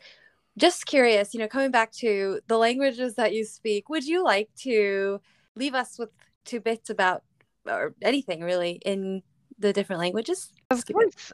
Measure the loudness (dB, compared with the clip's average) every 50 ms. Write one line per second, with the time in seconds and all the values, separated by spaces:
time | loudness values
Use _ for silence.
0 | -20 -20 -20 _ _ _ _ _ _ _ -2 4 4 4 4 2 -4 0 4 4
1 | 6 6 6 4 2 0 -2 -6 -6 -4 -2 0 0 2 4 2 2 2 -2 -4
2 | 0 0 0 0 0 -2 -4 -4 -2 0 2 4 4 4 2 2 0 0 0 0
3 | -4 -4 -2 0 0 0 0 -2 -4 -6 -8 -8 -4 -2 -2 -2 -4 -4 -4 -4
4 | -2 0 0 2 4 4 2 2 0 -4 _ -10 -4 0 2 2 2 2 0 -2
5 | -2 -2 -4 -6 _ _ _ _ _ _ -10 -6 -6 -4 -2 -4 -4 -6 -8 -12
6 | -12 -12 _ _ _ _ _ _ -14 -10 -8 -6 -4 -4 -4 -4 -6 -8 -2 2
7 | 2 2 2 -2 _ _ _ _ _ _ _ _ -8 -6 -4 -2 -4 -4 -6 -2
8 | -2 0 0 0 -2 -4 -8 -6 -4 -2 -2 -2 -2 -2 -4 -6 -4 -4 -4 -4
9 | -4 -6 -6 -8 -10 _ _ _ _ _ -10 -2 -2 0 0 0 -2 -2 -4 -2
10 | -2 -2 -2 -2 -4 -4 -6 -6 -8 -16 _ _ _ -2 -2 -2 -2 -2 2 2
11 | 2 2 0 -6 -20 -16